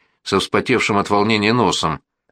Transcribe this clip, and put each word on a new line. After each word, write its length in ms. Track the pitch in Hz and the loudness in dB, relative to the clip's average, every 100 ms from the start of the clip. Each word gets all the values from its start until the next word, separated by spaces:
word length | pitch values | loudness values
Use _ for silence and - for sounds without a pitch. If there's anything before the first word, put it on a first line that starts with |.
| _ _ | _ _
со 160 | - 98 | -4 -2
вспотевшим 580 | - 107 101 117 - 101 | 0 0 0 0 0 -2
от 120 | 98 | 0
волнения 440 | 104 104 110 104 | 0 2 0 0
носом. 480 | 123 98 - 85 73 - _ _ | 2 0 0 -4 -6 -12 _ _